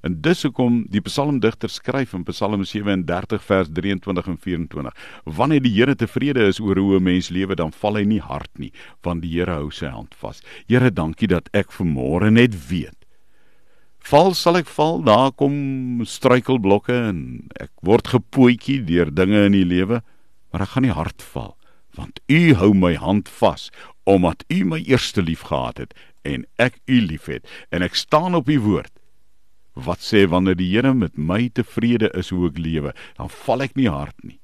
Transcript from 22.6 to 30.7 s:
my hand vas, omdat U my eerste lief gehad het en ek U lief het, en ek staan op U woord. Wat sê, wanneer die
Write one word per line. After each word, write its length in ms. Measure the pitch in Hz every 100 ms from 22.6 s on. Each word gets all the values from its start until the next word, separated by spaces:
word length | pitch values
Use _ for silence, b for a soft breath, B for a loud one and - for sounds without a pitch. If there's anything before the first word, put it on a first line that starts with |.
| 98
my 220 | 101 90 78
hand 340 | - 104 -
vas, 420 | - 107 85 - B B B -
omdat 380 | 98 87 80 -
U 140 | 175
my 160 | 185 160
eerste 420 | - 127 - 104
lief 200 | 82 80
gehad 360 | - 71 62 -
het 160 | 64 b b b
en 220 | - 123 - -
ek 220 | 123 - -
U 120 | 127
lief 240 | 98 78 -
het, 200 | 64 - B B
en 100 | 87
ek 140 | 90 -
staan 400 | - 151 180 175
op 140 | 131
U 100 | 147
woord. 320 | 107 87 - - - - - - - - - -
Wat 240 | - 87
sê, 240 | - 107 95
wanneer 320 | 87 95 90
die 140 | 90